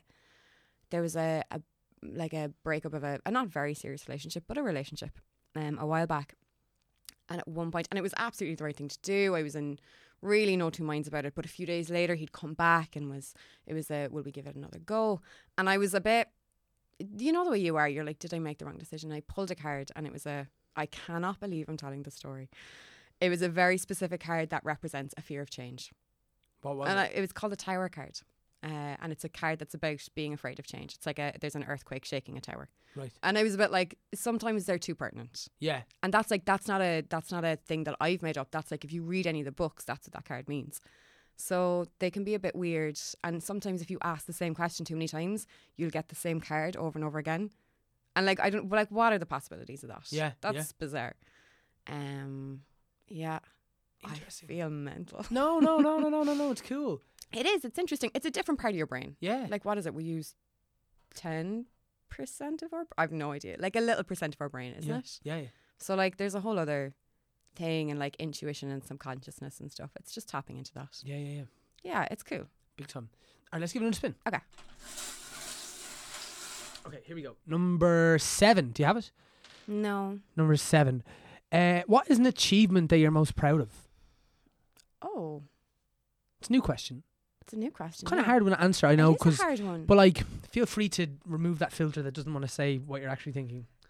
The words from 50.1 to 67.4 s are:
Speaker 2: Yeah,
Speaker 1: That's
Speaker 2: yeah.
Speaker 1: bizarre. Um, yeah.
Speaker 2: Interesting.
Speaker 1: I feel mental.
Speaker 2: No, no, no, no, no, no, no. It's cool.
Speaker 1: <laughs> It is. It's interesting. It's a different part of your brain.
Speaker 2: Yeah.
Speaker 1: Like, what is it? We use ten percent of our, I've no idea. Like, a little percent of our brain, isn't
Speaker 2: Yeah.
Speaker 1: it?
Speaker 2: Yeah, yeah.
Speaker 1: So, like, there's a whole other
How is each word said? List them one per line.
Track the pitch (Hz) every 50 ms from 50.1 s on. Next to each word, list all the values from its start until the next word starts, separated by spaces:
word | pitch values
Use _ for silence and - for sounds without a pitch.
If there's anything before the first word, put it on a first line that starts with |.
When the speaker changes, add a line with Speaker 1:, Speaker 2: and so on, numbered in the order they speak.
Speaker 2:
Yeah, | 147 151 156 147 - -
Speaker 1:
That's | - 208 135
Speaker 2:
yeah. | 147 151 - - -
Speaker 1:
bizarre. | 160 139 147 135 117 - - - _ _ _ _ _ _ _ _ _ _ _ _ _
Um, | - 147 147 143 139 139 139 135 139 135 135 135 139 135 135 139 _ _ _ _ _ _ _ _ -
yeah. | 208 160 160 160 160 - - _ _ _ _ _ _ _ _ _ _ _ -
Speaker 2:
Interesting. | - 156 147 156 - - - 170 151
Speaker 1:
I | -
feel | 170 165 156
mental. | 151 147 143 139 - - 175 - - - 208 -
Speaker 2:
No, | 233 254 285 311 330 320
no, | 302 320 320 311
no, | 294 302 311 311
no, | 302 302
no, | 302 302 294
no, | 285 294
no. | 285 294 285
It's | 240 -
cool. | - - 254 285 294 233 151 - -
Speaker 1:
<laughs> | _ _ - - -
It | - 226 254
is. | 370 415 330 -
It's | 233 - 339
interesting. | 359 - - - 254 220
It's | - 269 -
a | 320
different | - 339 - - 294 -
part | - 220
of | 196
your | 170 151 -
brain. | 131 127 139 139 143 -
Speaker 2:
Yeah. | 170 190 233 269 240 -
Speaker 1:
Like, | 208 202 -
what | 202 208 208
is | 165
it? | 160 107
We | 156
use | 160 165 165 160 151 - - _ _ _ _ _ _ _ _ _ _ _ _ _ _ _ -
ten | - - 170 160 160 165 185 214 233 247 - _ _ _ _ _ _ _ _
percent | - - 269 - - - 285 294 320 311
of | 320 330
our, | 330 339 330 - - -
I've | 165 156
no | 160 156 147 147
idea. | 143 143 - 92 87
Like, | - 180 190 185
a | 226
little | 233 233 - -
percent | 175 - 185 - 170 151 147
of | -
our | 147 143
brain, | - 127 127 123 -
isn't | - 156 147
Speaker 2:
Yeah. | 151 254
Speaker 1:
it? | 254 - - -
Speaker 2:
Yeah, | - 143 160
yeah. | 165 139 120 - _ _ _ _ -
Speaker 1:
So, | - - 196
like, | 190 190 190 185
there's | - 196 202 185
a | 202
whole | 185 226 214 180
other | 160 147 147 143 135 139 - _ _ _ _ _ _ _ _ _